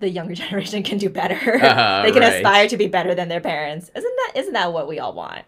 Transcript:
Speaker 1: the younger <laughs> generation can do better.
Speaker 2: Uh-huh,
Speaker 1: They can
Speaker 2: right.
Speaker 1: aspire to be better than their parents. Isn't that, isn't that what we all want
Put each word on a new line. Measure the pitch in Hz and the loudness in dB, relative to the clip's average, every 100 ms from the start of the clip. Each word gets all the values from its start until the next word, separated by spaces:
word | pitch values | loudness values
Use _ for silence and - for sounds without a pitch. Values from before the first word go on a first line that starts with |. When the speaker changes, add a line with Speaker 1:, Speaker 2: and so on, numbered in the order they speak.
Speaker 1:
the | 196 | -6
younger | 175 170 | -4 -6
<laughs> | 175 | -8
generation | - 202 165 208 | -6 -6 -4 -4
can | 190 202 | -4 -2
do | 202 | -2
better. | - 170 320 254 | -2 -2 -2 0
Speaker 2:
Uh-huh, | 220 139 120 110 98 | 4 4 4 4 4
Speaker 1:
They | 214 | 4
can | 214 | 6
Speaker 2:
right. | 226 | 6
Speaker 1:
aspire | 131 202 202 214 | 4 4 6 4
to | 226 | 2
be | 202 | 0
better | 185 170 | 0 0
than | 175 170 | -2 -2
their | 170 | -4
parents. | - 151 147 156 175 | -4 -4 -4 -8 -12
Isn't | - 466 508 | -8 -6 -4
that, | 508 - | -4 -4
isn't | 381 | -4
that | 240 180 | -2 -2
what | 165 143 | -2 -4
we | 156 | -6
all | 123 | -8
want | 85 78 - | -8 -12 -14